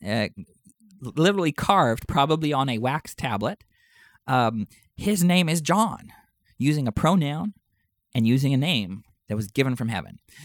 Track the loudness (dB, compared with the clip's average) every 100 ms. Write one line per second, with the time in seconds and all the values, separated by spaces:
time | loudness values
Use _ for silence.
0 | -4 -4 -4 -8 -20 _ _ _ _ -16
1 | -8 0 2 2 -2 0 2 4 4 0
2 | -2 0 2 0 0 0 0 -2 -2 -4
3 | -6 -8 -4 -2 -4 -6 _ _ _ _
4 | _ _ -2 0 2 -2 -8 -12 _ -8
5 | -2 2 4 4 2 0 0 2 2 -2
6 | -14 -20 _ _ _ -2 0 0 0 0
7 | 2 2 2 -2 -8 -10 _ _ _ _
8 | _ 0 2 2 2 2 2 0 -2 -8
9 | -16 _ -8 -6 -4 -2 -2 -2 -4 -4
10 | -8 -14 _ -20